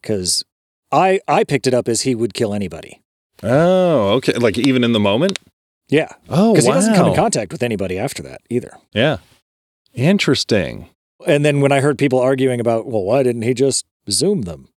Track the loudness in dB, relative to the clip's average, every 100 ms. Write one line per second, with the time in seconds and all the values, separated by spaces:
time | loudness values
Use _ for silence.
0 | -4 -4 -2 -4 -6 _ _ _ _ 0
1 | 2 0 0 -2 0 -2 0 0 0 -2
2 | -2 -2 -4 -2 -4 -2 -6 -10 -18 -20
3 | _ _ _ _ 0 2 4 2 2 2
4 | 2 0 0 0 0 2 0 2 2 2
5 | 2 2 -2 -4 _ _ _ _ _ 0
6 | 0 -12 -4 2 4 4 4 2 4 4
7 | 4 2 0 -2 -6 -4 -4 -2 -4 -4
8 | -6 -8 -16 -18 _ -6 -6 -20 _ -2
9 | 0 -2 _ _ _ _ _ _ _ -2
10 | 0 2 2 0 0 -2 -2 -8 -18 _
11 | _ _ 0 2 2 2 2 2 2 0
12 | 0 2 2 2 0 0 0 -2 -2 -4
13 | 0 2 0 0 -2 0 0 -2 -8 _
14 | -6 -2 -2 -2 -4 -12 -18